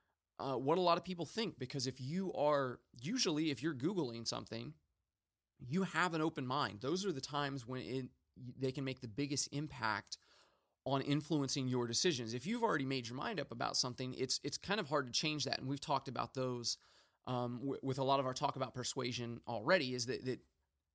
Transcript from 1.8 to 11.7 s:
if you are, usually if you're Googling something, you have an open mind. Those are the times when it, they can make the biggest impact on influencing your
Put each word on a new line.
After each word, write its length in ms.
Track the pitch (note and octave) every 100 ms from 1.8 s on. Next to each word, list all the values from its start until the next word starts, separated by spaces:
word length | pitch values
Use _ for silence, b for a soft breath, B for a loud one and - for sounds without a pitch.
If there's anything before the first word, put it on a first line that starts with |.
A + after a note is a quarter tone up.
| B2
if 120 | B2
you 320 | C3 F3+ F#3+
are, 440 | - D3 C#3+ C3 - _ -
usually 500 | C3 B3+ - D3+ D#3+
if 100 | C#3
you're 140 | D#3+
Googling 520 | C3 D3+ G3+ B2+ A#2 A#2
something, 460 | A#2 A2+ A2+ C3+ - _ _ _ _ _ _ _ _
you 240 | B2 F3
have 320 | F#3 D#3+ F3
an 60 | E3
open 260 | D#3 D#3 B2+
mind. 320 | C#3 A#2+ G2+
Those 240 | B2 F#3
are 60 | G3+
the 100 | C3+
times 460 | - C#3+ C#3 C3+ A2+
when 140 | B2+
it, 240 | F2 C3 B2+ - _ - B2 B2
they 120 | C3
can 140 | C#3
make 160 | C3+ C3
the 80 | A#2+
biggest 400 | G#2 C#3+ C#3 -
impact 680 | C#3+ D3+ C3 A2 G2+ - - b b b b b b
on 180 | C3+ C3+
influencing 640 | C#3 C#3+ - D#3 C3+ C#3+
your 220 | B2+